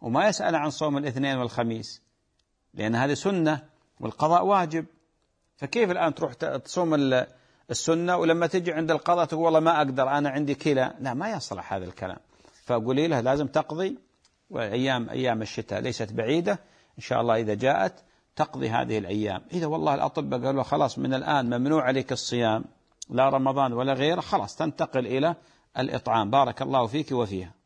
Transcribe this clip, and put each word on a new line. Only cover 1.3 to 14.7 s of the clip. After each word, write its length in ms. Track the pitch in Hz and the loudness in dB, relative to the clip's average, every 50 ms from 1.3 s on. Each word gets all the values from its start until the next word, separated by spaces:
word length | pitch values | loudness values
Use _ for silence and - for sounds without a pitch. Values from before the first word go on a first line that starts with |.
| 135 127 | -2 -2
والخميس، 640 | 123 117 - - 120 117 113 113 110 - - - _ _ _ _ _ _ _ _ _ _ _ _ _ _ - | -2 -4 -2 -2 -2 -2 -2 -6 -8 -12 -16 -20 _ _ _ _ _ _ _ _ _ _ _ _ _ _ -8
لأن 220 | - 104 110 117 | -4 -2 0 0
هذه 180 | 117 131 143 147 | 2 2 0 0
سنة 520 | 143 - 196 202 180 160 156 151 139 - - _ _ _ _ _ - | 0 0 0 0 2 2 2 0 0 -4 -12 _ _ _ _ _ -10
والقضاء 460 | - 113 - - 151 156 170 175 185 | -10 -8 -4 0 2 4 4 4 4
واجب. 400 | 190 202 190 175 160 156 165 160 - _ _ _ _ _ _ _ _ _ _ _ _ _ - | 4 2 2 2 0 -2 -4 -4 -6 _ _ _ _ _ _ _ _ _ _ _ _ _ -12
فكيف 340 | 143 131 - 233 233 185 | -8 -4 0 2 2 2
الآن 240 | 180 180 170 160 143 | 2 2 0 0 0
تروح 180 | - 165 139 120 | -2 -4 -6 -4
ت-، 120 | - 160 | -4 -6
تصوم 500 | 160 156 135 - - - 185 180 165 156 | -4 -4 -4 -6 -6 -2 -2 0 2 4
ال-، 320 | 147 143 135 131 127 123 - - _ _ _ _ _ _ - | 4 4 4 4 2 2 0 -6 _ _ _ _ _ _ -8
السنة 480 | 123 - - - 165 165 170 175 180 175 | -8 -4 0 0 2 2 2 0 0 2
ولما 300 | 170 160 165 170 170 160 | 4 2 2 2 2 0
تجي 260 | - 185 175 175 156 | 0 0 -2 -2 -2
عند 180 | 156 165 156 | -2 0 0
القضاء 340 | 160 151 - - 175 175 165 | 0 0 2 2 2 2 2
تقول: 180 | 143 165 156 165 | 0 0 0 2
"والله 160 | 165 160 156 | 4 4 6
ما 180 | 156 165 170 151 | 6 4 4 4
أقدر، 320 | 151 135 131 131 131 131 | 2 2 2 0 0 2
أنا 200 | 139 147 143 143 | 2 2 0 0
عندي 260 | 131 143 151 143 143 | 0 -2 -2 -2 -2
كلى"؟ 380 | - - 160 143 131 127 - - - | -2 0 2 2 2 2 0 -2 -6
لا، 140 | - 135 123 | -6 -6 -4
ما 160 | 131 180 220 | -4 -4 -4
يصلح 440 | 220 - - - - 92 85 - 101 | -6 -6 -8 -8 -10 -10 -8 -6 -6
هذا 120 | 95 92 | -6 -6
الكلام. 320 | 90 90 - 95 92 90 - _ _ _ _ _ - - _ _ | -8 -10 -10 -10 -10 -10 -12 _ _ _ _ _ -20 -20 _ _
فقولي 440 | - 123 117 110 123 131 135 156 170 | -2 -2 0 0 0 0 2 2 2
لها 140 | 156 123 | 2 2
لازم 260 | 113 127 135 147 147 135 | 2 2 2 2 0 0
تقضي، 500 | - 151 156 - 156 160 190 190 - - _ _ _ _ _ _ _ _ _ - | 0 -2 -2 -2 -4 -4 -4 -4 -4 -8 _ _ _ _ _ _ _ _ _ -10
وأيام، 600 | 196 147 113 104 | -8 -6 -4 -2